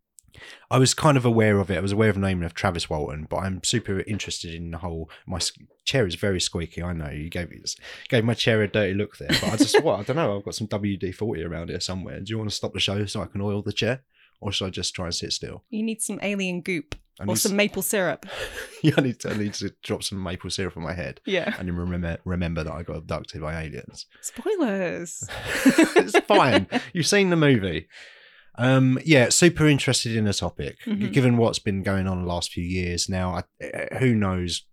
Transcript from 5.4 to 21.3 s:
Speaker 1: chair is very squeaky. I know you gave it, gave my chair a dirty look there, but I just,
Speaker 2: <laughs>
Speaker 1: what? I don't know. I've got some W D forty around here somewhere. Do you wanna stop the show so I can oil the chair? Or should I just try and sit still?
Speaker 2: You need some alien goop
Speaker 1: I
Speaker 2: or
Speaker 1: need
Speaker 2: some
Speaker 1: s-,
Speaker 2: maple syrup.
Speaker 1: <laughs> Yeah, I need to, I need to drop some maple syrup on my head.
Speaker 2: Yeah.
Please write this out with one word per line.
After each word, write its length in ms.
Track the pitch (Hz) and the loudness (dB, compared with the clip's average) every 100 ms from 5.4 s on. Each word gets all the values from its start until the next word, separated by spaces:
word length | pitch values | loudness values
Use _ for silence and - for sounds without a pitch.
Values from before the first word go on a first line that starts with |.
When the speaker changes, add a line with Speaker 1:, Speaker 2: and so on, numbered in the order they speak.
| - - - _ | -4 -6 -18 _
Speaker 1:
chair 220 | - 139 95 | -2 0 0
is 60 | |
very 260 | 85 101 92 | 0 0 0
squeaky. 420 | - 90 80 - | -2 -4 -6 -6
I 100 | 87 | -6
know 160 | 82 73 | -6 -6
you 180 | 76 80 | -8 -8
gave 240 | 90 165 | -8 -8
it, 240 | - - - - - - | -10 -12 -12 -14 -16 -2
gave 160 | 123 | 0
my 80 | 117 | 2
chair 280 | 113 123 110 | 0 2 2
a 60 | 101 | 2
dirty 260 | 110 95 | 2 0
look 240 | 98 104 - | 0 -4 -6
there, 100 | - | -2
but 160 | - | 0
I 120 | - - | 2 2
just, 220 | 285 415 | 4 4
Speaker 2:
<laughs> 20 | |
Speaker 1:
what? 160 | 160 107 | 4 0
I 20 | |
don't 140 | 170 143 | 0 0
know. 200 | 135 101 | 0 -2
I've 60 | |
got 100 | 92 - | -4 -6
some 100 | 107 | -4
W 280 | 104 101 95 | -2 -2 -2
D 160 | 92 | -4
forty 320 | - 110 80 | -4 -4 -4
around 240 | 85 82 82 | -6 -6 -6
here 100 | 87 | -6
somewhere. 380 | - 92 - - | -4 -6 -8 -10
Do 120 | 95 | -6
you 80 | 110 | -6
wanna 120 | 107 | -4
stop 220 | - 110 | -4 -6
the 80 | 95 | -2
show 240 | - 101 101 | -2 0 -2
so 160 | 107 | -4
I 40 | 85 | -6
can 140 | 101 | -4
oil 200 | 104 101 | -2 -2
the 100 | 104 | -4
chair? 300 | - 110 131 _ _ _ _ | -2 0 -2 _ _ _ _
Or 100 | 104 | -6
should 160 | - 95 | -4 -4
I 40 | |
just 220 | 95 87 | -4 -6
try 120 | - | -6
and 100 | 87 | -6
sit 180 | - - | -4 -4
still? 300 | - - - _ | -6 -8 -12 _
Speaker 2:
You 140 | 214 | -6
need 180 | 226 220 | -4 -4
some 160 | - 202 | -6 -4
alien 420 | 196 202 185 175 | -4 -2 -2 -4
goop 340 | 180 170 - - _ - | -4 -4 -6 -12 _ -8
Speaker 1:
I 20 | |
Speaker 2:
or 40 | 101 | -2
Speaker 1:
need 120 | - | 0
Speaker 2:
some 140 | 214 | 2
Speaker 1:
s-, 40 | 202 | 2
Speaker 2:
maple 260 | 208 190 | 0 0
syrup. 440 | - 214 170 - - - - | -2 0 0 -2 -8 -10 -10
Speaker 1:
<laughs> 280 | - - - | -10 -14 0
Yeah, 120 | 156 156 | 2 4
I 40 | |
need 180 | 131 - | 2 -2
to, 100 | - | -4
I 60 | 104 | -4
need 180 | 104 | -4
to 180 | - 101 - | -4 -8 -8
drop 180 | - 98 | -6 -6
some 180 | - 98 | -6 -6
maple 300 | 92 90 92 | -6 -6 -6
syrup 260 | - 92 82 | -6 -6 -6
on 60 | |
my 120 | 80 | -6
head. 260 | 87 65 - | -6 -8 -10
Speaker 2:
Yeah. 300 | - | -4